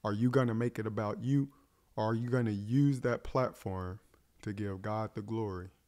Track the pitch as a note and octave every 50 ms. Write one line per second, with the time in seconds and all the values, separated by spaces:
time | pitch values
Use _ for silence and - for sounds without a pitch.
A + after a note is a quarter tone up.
0 | - A2 G#2 G#2 A#2+ B2+ B2 C#3 B2+ A#2+ A2 A2+ A#2+ B2 - - G#2+ A2 G#2 G#2
1 | G#2+ G#2 G#2+ G#2+ A2+ B2+ C#3 C#3+ C#3 C#3 - _ _ _ _ _ _ _ _ -
2 | G#2+ A2 A2+ A2+ A#2+ A#2+ B2 B2+ A#2+ A2 G#2 G2+ G2+ G#2+ A#2+ C#3 C#3+ C#3+ C#3 B2+
3 | - B2 A#2+ - - - - C3+ B2+ - - - - G#2 F#2+ F#2 F#2 F2+ A2+ A2+
4 | _ _ _ _ _ _ _ _ - A2 G2+ G2+ G#2 G2+ F#2+ F#2+ G2 G#2+ G#2+ A2
5 | A2 G#2+ - A2+ G2+ G#2 A2+ A2+ A2 G2+ F#2+ F2+ F2+ F#2+ _ _ _